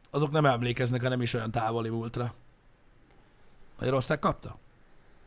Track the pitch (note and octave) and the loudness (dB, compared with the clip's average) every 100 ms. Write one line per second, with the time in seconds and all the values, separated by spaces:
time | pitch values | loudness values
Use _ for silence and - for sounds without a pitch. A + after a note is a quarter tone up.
0 | - C#3+ D3 D3+ C#3+ A#2+ A#2+ A#2+ B2 B2 | -6 0 2 4 4 4 0 0 0 0
1 | B2+ B2+ A#2+ A#2+ A2 A#2+ A2 A#2 A2+ A2+ | 0 0 0 -2 -2 -2 0 0 -2 -2
2 | A2+ A#2+ A#2+ - - - - - - - | -4 -4 -6 -6 -20 -20 -20 -20 -20 -20
3 | - - - - - - - - B2 C3+ | -20 -20 -20 -20 -20 -20 -20 -4 0 0
4 | A#2+ D3+ F#3 - - - - - - - | 0 0 0 -2 -10 -16 -20 -20 -20 -20
5 | - - | -20 -20